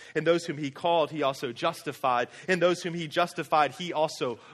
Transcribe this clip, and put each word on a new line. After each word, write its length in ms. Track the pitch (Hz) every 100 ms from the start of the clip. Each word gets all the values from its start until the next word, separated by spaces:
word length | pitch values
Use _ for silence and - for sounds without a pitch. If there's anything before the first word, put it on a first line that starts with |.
| -
And 120 | 156 156
those 200 | 170 170
whom 120 | 147
he 140 | 143
called, 400 | - 175 170 143
he 120 | 151
also 300 | 139 135 127
justified. 760 | 120 170 165 151 139 131 123 123 - -
And 140 | 180
those 220 | 175 175
whom 100 | 175
he 140 | 170 156
justified, 640 | 175 175 - 160 156 143
he 220 | 131 175
also 460 | 151 156 - 135 113 -